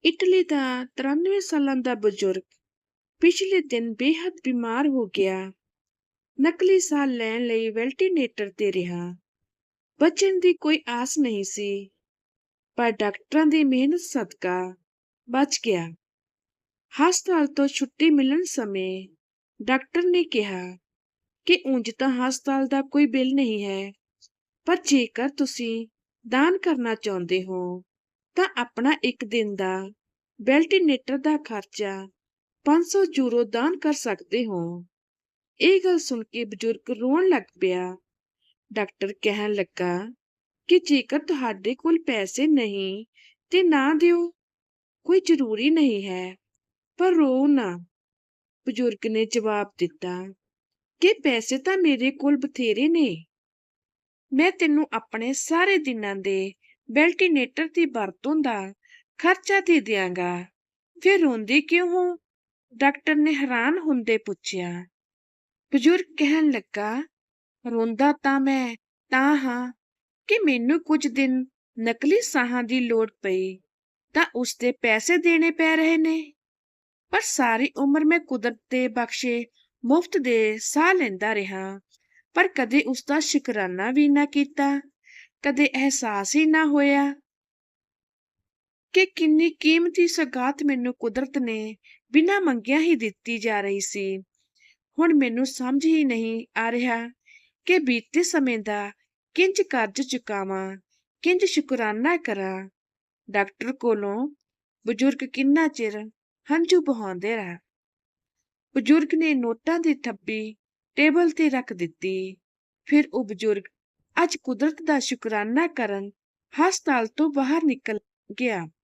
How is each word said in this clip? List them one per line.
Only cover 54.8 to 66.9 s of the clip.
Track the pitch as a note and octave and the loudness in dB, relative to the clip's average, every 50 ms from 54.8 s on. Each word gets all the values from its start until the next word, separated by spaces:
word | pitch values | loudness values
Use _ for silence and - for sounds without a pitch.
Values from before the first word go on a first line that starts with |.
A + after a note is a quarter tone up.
| D#4 - - | 2 0 -4
ਆਪਣੇ | A3+ - _ - A3 A3+ A#3+ C#4 | -8 -8 _ -8 -6 -4 -4 -4
ਸਾਰੇ | - - - D#4+ E4+ F4+ G4 G4 F4+ | -4 -2 0 2 2 4 4 2 2
ਦਿਨਾਂ | D4+ C4+ B3 A3 G#3+ G3+ G3 | 0 -2 -6 -4 -4 -6 -6
ਦੇ | G3 F#3 G3 G3 F#3+ F#3+ G3 - _ _ _ _ _ _ - | -4 -4 -2 -2 -2 -2 -4 -8 _ _ _ _ _ _ -2
ਵੈਂਟੀਲੇਟਰ | A3 C#4 D#4 E4+ F4 F4 F#4 F4+ D#4+ C#4 B3 B3+ _ - D#4+ D#4+ | 2 2 2 2 2 2 0 2 2 2 0 -2 _ -6 -6 -4
ਦੀ | _ F4 E4+ | _ 0 0
ਵਰਤੋਂ | D4+ A#3+ A#3 G#3 F#3+ F#3 _ - C4 D#4 | 0 0 -4 -6 -6 -8 _ -4 -2 -2
ਦਾ | D#4 D4 C4 A3+ G3+ F#3+ F#3+ G3 _ _ _ - - _ _ _ _ | 0 0 -2 -2 -4 -6 -10 -14 _ _ _ -20 -20 _ _ _ _
ਖਰਚਾ | - E4+ F#4+ G4 _ - G4 G4 | 2 2 2 2 _ 0 0 0
ਦੇ | F#4+ F#4 E4+ D4+ | 4 4 4 4
ਦਿਆਂਗਾ, | G#3 G3+ A3 G3 F#3+ F3+ F3+ F3+ F3+ F3 F3 F3 F3+ - _ _ _ _ _ _ _ _ _ F4 - | 4 0 -2 0 0 -2 -2 -4 -4 -4 -4 -6 -8 -12 _ _ _ _ _ _ _ _ _ 0 2
ਫਿਰ | F4+ G4+ F#4+ | 4 4 6
ਰੋਂਦੇ | E4+ C#4+ B3 A3+ G#3+ G3+ B3+ D4+ | 4 2 2 0 -2 2 2 2
ਕਿਉਂ | D4+ - E4 F4 F4+ F4 | 2 4 2 2 2 2
ਹੋ? | F4 F#4 F4+ F4+ F4 E4+ _ _ _ _ _ _ _ _ _ _ B3 | 2 2 0 0 -2 -6 _ _ _ _ _ _ _ _ _ _ _
ਡਾਕਟਰ | A3+ C#4 C#4 C#4+ C#4+ _ D#4 D#4 | 2 2 2 2 0 _ 0 2
ਨੇ | D4+ D4 D#4 D#4 | 2 2 2 2
ਹੈਰਾਨ | C#4 C#4 B3+ B3 A#3 A3+ C4 E4 F#4+ | 0 -2 -2 -2 0 0 0 0 0
ਹੁੰਦੇ | E4 D#4 C#4+ B3 A3+ A3 A3+ A3 | 0 0 -2 -2 0 0 -2 -2
ਪੁੱਛਿਆ। | - - G3 _ _ - - F#3+ F3+ F3 F3 F3 F3+ F3+ _ _ _ _ _ _ _ _ _ _ _ _ _ _ _ _ - | -2 -6 -10 _ _ -8 -8 -6 -6 -6 -8 -10 -12 _ _ _ _ _ _ _ _ _ _ _ _ _ _ _ _ _ -2
ਬਜ਼ੁਰਗ | C#4 A#3 D4+ F4 F4+ F#4 _ - - | 2 4 4 4 4 0 _ -4 -2
ਕਹਿਣ | D4+ C#4+ D4+ D#4+ D#4 D4+ | 0 2 2 4 4 2
ਲੱਗਾ, | C4 A3 F#3+ _ - G#3 G3+ G#3+ | 2 0 -4 _ -8 -6 -6 -4